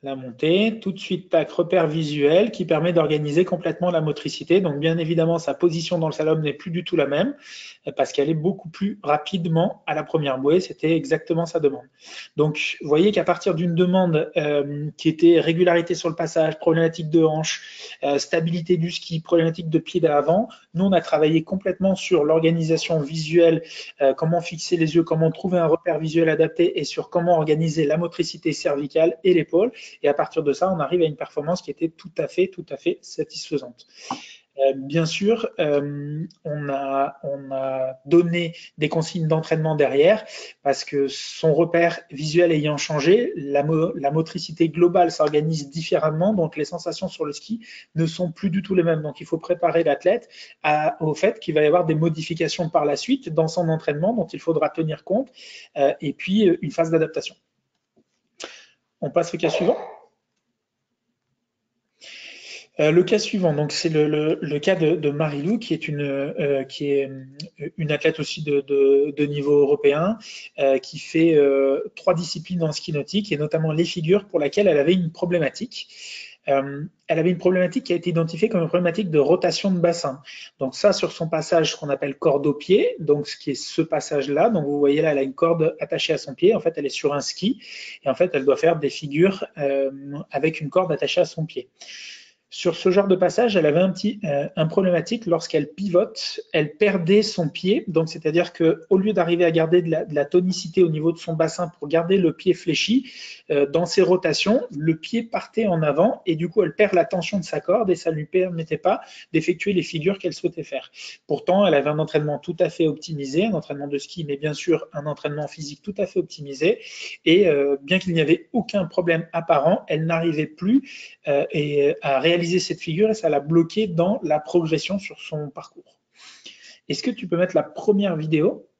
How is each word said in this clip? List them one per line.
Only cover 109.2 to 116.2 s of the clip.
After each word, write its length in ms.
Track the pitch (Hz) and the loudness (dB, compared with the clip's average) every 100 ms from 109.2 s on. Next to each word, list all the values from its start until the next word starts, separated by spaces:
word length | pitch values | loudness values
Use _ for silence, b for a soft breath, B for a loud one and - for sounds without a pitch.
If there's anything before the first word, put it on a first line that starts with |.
| B | B
d'effectuer 400 | 160 156 175 202 | -2 0 -2 0
les 120 | 185 | -2
figures 340 | 143 165 156 196 | -2 -2 -2 -2
qu'elle 160 | 175 | -6
souhaitait 300 | - 175 160 | -4 -6 -6
faire. 260 | 143 135 - B B B _ | -10 -10 -10 B B B _
Pourtant, 360 | 143 - 185 | -4 2 4
elle 100 | 202 | 6
avait 160 | 147 147 | 4 2
un 100 | 151 | 0
entraînement 400 | 156 156 151 143 | 0 0 0 -4
tout 160 | - 165 | -6 -2
à 100 | 170 | -2
fait 200 | - 160 | 2 0
optimisé, 580 | 143 - 156 139 143 220 | 0 -8 -8 -2 0 0
un 80 | |
entraînement 320 | 175 - 143 143 | -2 -6 -10 -6
de 100 | 143 | -6
ski, 280 | - - | -8 -10
mais 120 | 151 139 | -8 -4
bien 180 | 151 | -4
sûr, 340 | 151 - 160 - | -6 0 0 0
un 140 | 147 147 | -8 -8
entraînement 400 | 143 147 147 147 | -6 -6 -6 -8
physique 360 | - 147 147 | -10 -14 -12
tout 120 | - 202 | -12 -6
à 80 | 196 | -4
fait 120 | |
optimisé. 640 | 190 | -2